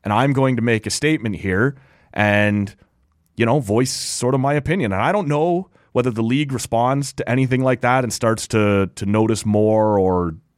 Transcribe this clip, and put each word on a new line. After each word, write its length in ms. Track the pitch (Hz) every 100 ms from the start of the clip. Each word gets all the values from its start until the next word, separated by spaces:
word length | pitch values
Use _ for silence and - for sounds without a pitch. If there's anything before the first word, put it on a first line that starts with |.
and 80 | 104
I'm 220 | 104 139
going 220 | 135 135 120
to 40 |
make 220 | 117 110 107
a 20 |
statement 460 | - 151 156 113 90
here 380 | 98 92 131 139 - _ _
and, 640 | - 104 104 104 104 101 - _ _ _ _ _ -
you 100 | 113
know, 140 | 147
voice 320 | 104 110 131
sort 420 | - - - 123
of 80 | 135
my 140 | 135 147
opinion. 360 | 139 185 113
And 100 | 95
I 100 | 131
don't 160 | 202 147
know 420 | 147 170 175 190 _ _
whether 160 | 127 123
the 140 | 113
league 280 | 113 135 147
responds 640 | 127 - 113 120 139 139
to 160 | - -
anything 320 | 123 131 127
like 180 | 131 123
that 220 | 120 131
and 80 | 120
starts 360 | - 113 113 -
to, 420 | 113 104 98 95 -
to 100 | 101
notice 400 | 107 110 110 107
more 540 | 104 107 107 107 104
or, 360 | 92 90 85 80 _